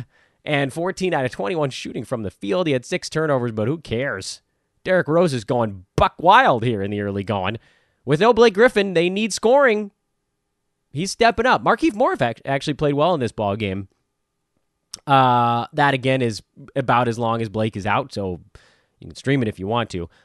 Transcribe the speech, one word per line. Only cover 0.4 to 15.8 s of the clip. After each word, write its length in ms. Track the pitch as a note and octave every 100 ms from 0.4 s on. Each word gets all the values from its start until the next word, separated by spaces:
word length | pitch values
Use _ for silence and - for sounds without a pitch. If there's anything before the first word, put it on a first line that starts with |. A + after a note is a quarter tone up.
| -
and 260 | C#3+ C#3
fourteen 400 | D#3+ F3+ F3+ F#3
out 140 | D#3 B2+
of 40 |
twenty-one 380 | - G3+ E3+ C#3+
shooting 360 | - - D3+
from 180 | A2 A#2+
the 80 | G2
field. 360 | - G3 F#3 E3+
He 60 |
had 140 | B2+ -
six 240 | F3 -
turnovers, 420 | D#3 D#3 C3+ A#2+
but 160 | A2 A2
who 100 | E3
cares? 640 | - A2+ C#3 G2 - - _ _ _ _
Derrick 260 | - F#3 D#3+
Rose 260 | E3 F3
is 100 | B2+
going 400 | - B2 A2 F#2+ -
buck 200 | - G3 -
wild 460 | E3 A#3 B3 B2
here 160 | B2 G#2+
in 100 | G2+
the 120 | G#2
early 220 | G2+ G2
going. 340 | G2 G2+ F#2 A2+ _ _ _ _ -
With 140 | D3+
no 120 | A3+
Blake 220 | A3 A#3
Griffin, 400 | F#3 B3 G#3 G3
they 160 | E3+ F3
need 240 | F#3+ A3
scoring. 560 | - A3 C#4 C4+ G#3 G3+ _ _ _ _ _ _ _ _ _ _
He's 200 | C3+ F#3+
stepping 340 | - A3+ A#3
up. 180 | B3 F3
Markieff 300 | D#3+ A#3 D#4+
Morris 280 | G#3 D4+ F#4
ac-, 180 | A#2+ A#2 -
actually 280 | C#3 -
played 200 | C3+ D3+
well 180 | C#3+ E3
in 80 | E3+
this 120 | A2+
ball 240 | - G#2 G#2+
game. 320 | G2+ F#2+ G2 _ _ _ _ _ _ _ _ _ _ - -
Uh, 600 | C3+ B2+ B2 A#2+ A#2+ -
that, 180 | D3+